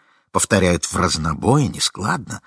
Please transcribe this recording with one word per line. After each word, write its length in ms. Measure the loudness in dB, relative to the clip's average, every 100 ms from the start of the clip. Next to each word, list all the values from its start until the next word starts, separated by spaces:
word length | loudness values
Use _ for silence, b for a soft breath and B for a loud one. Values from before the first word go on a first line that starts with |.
| b b b
повторяют 540 | -4 2 4 4 2
в 120 | -2 -2
разнобой, 680 | 0 0 -2 0 2 2 2
нескладно. 760 | -2 -6 -4 -4 -4 -6 -14